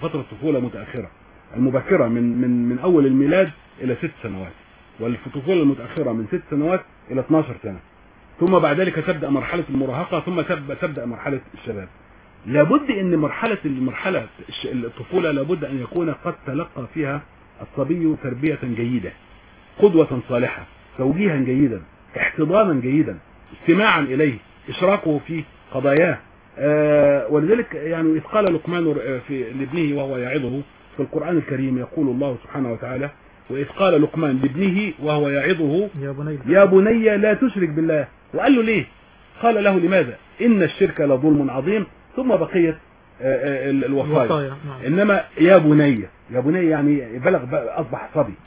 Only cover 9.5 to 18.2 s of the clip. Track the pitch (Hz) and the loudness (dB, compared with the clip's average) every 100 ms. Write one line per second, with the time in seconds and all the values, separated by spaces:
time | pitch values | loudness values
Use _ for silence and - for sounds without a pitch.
9.5 | 175 151 135 131 131 175 170 180 175 151 | -6 -4 -4 -2 -4 -4 -4 -4 -4 -2
10.5 | 165 139 135 170 143 120 113 147 131 - | -4 -6 -8 -6 -6 -8 -8 -6 -6 -8
11.5 | - - 101 92 - - - - - 107 | -14 -12 -10 -12 -18 -20 -20 -20 -18 0
12.5 | 147 156 285 285 202 185 165 143 - 226 | 2 4 2 0 -2 0 0 -2 -2 -4
13.5 | 208 151 131 127 - 190 160 110 - - | -4 -4 -4 -4 -4 -4 -4 -6 -14 -18
14.5 | - 117 123 117 - 113 180 165 143 143 | -12 -8 -6 -8 -10 -6 -2 0 -2 -2
15.5 | 180 139 135 117 175 165 135 175 - - | -4 -4 -6 -6 -4 -4 -4 -8 -8 -8
16.5 | 143 170 - 120 160 139 135 - - - | -8 -8 -10 -10 -6 -4 -6 -10 -20 -20
17.5 | - - 143 139 175 160 151 | -20 -10 -6 -2 0 0 -2